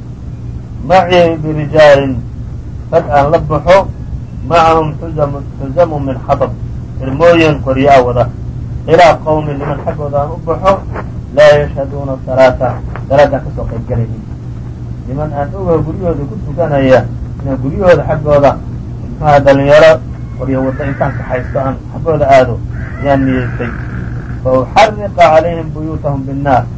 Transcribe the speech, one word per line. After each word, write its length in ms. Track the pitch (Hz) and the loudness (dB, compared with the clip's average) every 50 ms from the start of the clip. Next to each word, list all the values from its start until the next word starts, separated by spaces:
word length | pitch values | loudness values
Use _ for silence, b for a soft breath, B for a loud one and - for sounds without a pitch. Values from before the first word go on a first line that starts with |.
| - - - - - - - - - - - - - - - - | -10 -12 -12 -12 -12 -12 -12 -10 -10 -10 -10 -10 -12 -12 -12 -8
"macii 540 | - - 175 190 175 175 180 175 170 165 165 | 0 2 4 4 4 4 4 4 4 4 2
birijaalin," 760 | 156 151 156 151 151 147 139 151 156 151 147 143 139 139 135 127 117 - - - - - - - - - - - - - | 0 -4 -4 -4 -4 -4 0 4 6 8 8 8 6 4 0 -2 -4 -6 -8 -10 -10 -10 -10 -10 -12 -10 -12 -12 -12 -6
rag 200 | - - 170 175 | -2 -2 -2 0
aan 180 | - 147 143 139 | 2 2 2 2
la 120 | 147 165 160 | 4 2 0
baxo, 380 | 156 151 156 143 120 175 185 196 185 - - - - - - - - - - - | 0 0 -2 0 2 4 4 4 4 0 -4 -10 -10 -10 -10 -10 -10 -10 -10 -8
"macahum 460 | - - 160 170 160 165 160 160 156 151 147 | -4 0 2 4 4 4 4 2 0 -2 -4
xuzamu, 440 | - 165 165 160 151 147 143 - 147 - - - | -6 -8 -6 -4 -2 -2 -2 -4 -6 -8 -10 -10
xuzamu 420 | - 139 135 135 170 175 165 156 | -8 -8 -2 0 0 0 2 0
min 180 | 147 139 135 131 | -2 -4 -4 -6
xatab," 360 | 123 - - 139 123 135 120 117 - - - - - - - - | -6 -4 -2 -2 0 -2 -4 -4 -6 -8 -8 -8 -10 -10 -10 -8
xirmooyin 600 | - 131 135 131 143 170 170 170 165 165 156 147 135 | -8 -6 -4 0 4 4 6 6 6 4 2 2 0
qoryo 300 | 117 131 131 131 135 139 | -2 -2 0 2 4 6
ah 100 | 139 135 | 6 6
wada, 260 | 123 120 120 123 120 120 - - - - - - - - - - - | 4 4 2 0 0 0 -4 -8 -8 -8 -8 -8 -8 -8 -8 -6 0
"ilaa 340 | 147 160 180 175 160 139 123 | 2 4 6 6 6 4 2
qawmin," 380 | - 156 156 156 151 151 143 | 0 -2 0 0 -2 -4 -4
niman 220 | 139 143 147 143 139 | -6 -4 -6 -6 -6
xaggooda 360 | - 170 156 151 147 143 143 | -6 -6 -6 -6 -6 -4 -2
aan 140 | 143 143 156 | -2 -2 -4
u 60 | 170 | -6
baxo, 360 | 170 - 165 160 151 185 190 196 190 - - - - - - - - - - | -6 -6 -4 -4 0 0 0 0 0 -2 -8 -8 -8 -8 -8 -10 -10 -10 -2
"laa 220 | - 139 151 151 147 | 2 6 6 8 6
yashhaduuna 580 | 147 147 139 - 135 135 135 139 143 139 135 131 127 | 6 2 -2 -4 -6 -6 -6 -6 -6 -6 -6 -6 -6
salaata," 500 | - 135 127 127 131 127 127 - 135 120 120 - - - - - | -6 -2 2 4 4 4 4 2 -2 -2 -2 -4 -8 -10 -10 -8
salaadaan 400 | - - 135 143 143 135 135 - 139 | -4 0 4 4 4 4 2 -2 -4
ka 60 | - | -6
soo 140 | 120 120 117 | -8 -6 -6
qayb 180 | 113 117 117 117 | -6 -6 -8 -6
galaynin. 400 | - 120 117 110 107 - - - - - - - - - - - - - - - - - - | -4 -2 -2 -2 -4 -6 -10 -10 -12 -12 -12 -12 -12 -10 -10 -10 -12 -12 -10 -10 -10 -10 -10
Niman 280 | - - 135 147 151 151 | -10 -8 -6 -6 -6 -4
aan 180 | 143 143 143 - | -4 -6 -6 -6
ogahay 320 | - 196 190 175 165 156 | -6 -4 -2 0 0 0
guryahooda 420 | 151 156 156 - 180 170 160 143 139 | 0 -2 -6 -4 -4 -4 -2 -4 -6
ku 120 | - - - | -8 -8 -8
tukanaya, 600 | - - 147 170 165 156 147 139 135 131 131 120 - - - - - - - | -8 -6 -4 -2 -2 0 0 2 4 4 4 4 2 0 -6 -8 -8 -8 -8
inaan 200 | - - 135 135 | -8 -6 -6 -4
guryahooda 460 | 127 127 139 156 202 196 180 170 156 139 | -4 -4 -4 -2 2 4 4 4 4 2
xaggooda, 460 | - 156 151 147 147 147 143 143 131 123 - - - - - - - - - - | 0 -2 -2 0 2 2 4 4 2 2 0 -6 -10 -10 -10 -10 -10 -10 -10 -10
maxaa, 320 | - - - 151 151 147 143 | -10 -8 -2 2 4 4 6
dhalinyaro 520 | 135 139 139 139 139 143 147 156 160 160 160 - - - - - - - - | 6 6 4 6 6 6 6 8 8 8 6 4 0 -8 -10 -10 -10 -10 -10
qoryo 240 | - 127 135 135 131 | -6 -4 -2 -2 -2
wada 240 | 131 131 123 135 147 | -2 -2 -4 -4 -4
intaan 260 | 139 139 - 160 139 | -6 -4 -4 -4 -4
kaxaysto 460 | 120 120 - - 131 127 123 - - 143 | -4 -6 -6 -4 -4 -4 -4 -4 -4 -4
aan 160 | 135 135 131 123 - | -2 -4 -4 -6 -8
xaggooda 380 | - - - - 165 156 147 147 | -10 -10 -6 -2 -2 0 0 2
aado, 280 | 135 139 131 127 120 120 - - - - - - - - | 4 6 6 6 4 0 -4 -6 -8 -8 -8 -8 -8 -8
ayaan 220 | - 135 143 139 135 | -4 0 0 2 2
niyeystay. 500 | 135 131 127 127 123 120 - - 123 113 - - - - - - - - - - - - - | 2 0 0 0 -2 -4 -4 -6 -6 -6 -6 -8 -8 -8 -8 -8 -8 -8 -8 -8 -8 -10 -8
"Fa 120 | - - 131 | -4 0 0
uxarriqa 580 | 131 131 127 - - 190 220 214 208 208 208 196 185 180 | 2 2 0 2 4 4 4 4 2 -2 -6 -2 2 4
calayhim 480 | 170 156 156 160 160 170 170 165 160 156 | 6 6 6 4 4 2 -2 -4 -6 -6
buyuutahum 520 | 147 151 156 156 156 143 123 147 143 135 | -6 -6 -6 -6 -6 -4 -4 -4 -4 -4
binnaar," 420 | 135 135 139 139 139 143 131 120 113 - - | -4 -6 -6 -4 0 0 2 2 0 -2 -6